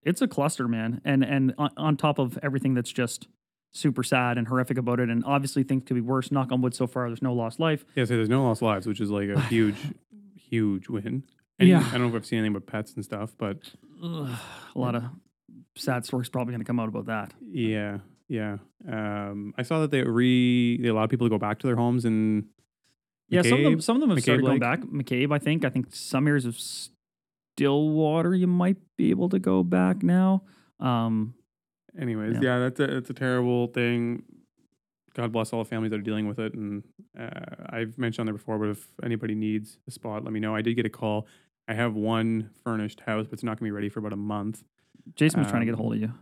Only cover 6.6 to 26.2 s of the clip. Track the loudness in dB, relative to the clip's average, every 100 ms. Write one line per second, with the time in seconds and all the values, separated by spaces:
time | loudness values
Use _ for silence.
6.6 | 0 0 -2 -2 -4 -2 -2 0 -2 0
7.6 | 0 0 -2 -2 2 2 4 4 4 2
8.6 | 2 0 -2 -4 -2 0 0 0 2 4
9.6 | 4 2 -8 -10 _ -20 -20 -20 _ -2
10.6 | 0 -2 -4 -6 -4 -6 -8 _ _ 6
11.6 | 8 8 4 0 0 0 -2 -2 0 -2
12.6 | -4 -8 -8 -10 -8 -8 -8 -6 -6 -6
13.6 | -12 -20 -20 -12 -8 -6 -6 -8 -12 -18
14.6 | -10 -4 -2 -2 -6 -12 _ _ _ -20
15.6 | -20 -8 -4 -4 -2 -4 -4 -4 -4 -6
16.6 | -4 -2 -2 -6 -6 -6 -8 -14 -10 -2
17.6 | 0 0 -4 -8 -12 _ _ -6 -4 -8
18.6 | -12 _ -8 -6 -4 -4 -6 -8 -8 -8
19.6 | -2 0 2 2 2 4 4 6 4 4
20.6 | 2 2 2 2 2 2 2 2 0 -2
21.6 | 0 2 2 2 2 2 2 2 -2 _
22.6 | _ _ _ _ _ _ _ 2 6 6
23.6 | 6 4 2 2 4 4 4 4 4 4
24.6 | 2 -2 -2 -6 -2 0 2 2 2 0
25.6 | 0 -2 -4 -8 -4 0